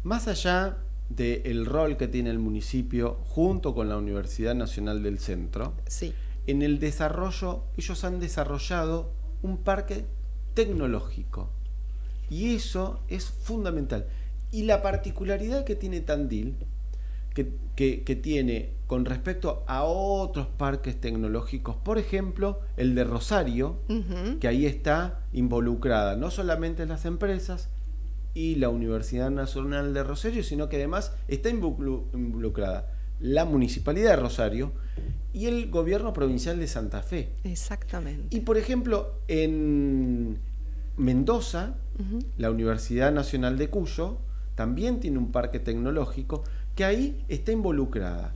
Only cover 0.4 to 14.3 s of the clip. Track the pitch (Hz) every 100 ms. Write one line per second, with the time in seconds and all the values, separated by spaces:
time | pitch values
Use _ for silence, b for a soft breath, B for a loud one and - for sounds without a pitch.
0.4 | 180 180 190 - - - - 117 120 120
1.4 | 131 117 113 151 156 139 120 120 120 113
2.4 | 110 107 - 131 120 123 117 - - 156
3.4 | 175 190 151 117 107 104 104 101 92 -
4.4 | 113 123 110 - 104 107 101 101 - 90
5.4 | 87 98 127 - - - 170 B B B
6.4 | - 139 147 143 151 147 156 160 190 160
7.4 | 185 175 - - - 180 185 180 170 -
8.4 | 147 143 - 180 160 165 165 - - -
9.4 | 190 175 196 196 196 202 - - - -
10.4 | - 226 220 175 131 107 - - - -
11.4 | 95 - - - - B B B B 156
12.4 | 226 220 - 185 190 - - 185 - -
13.4 | - 226 190 160 131 110 101 B B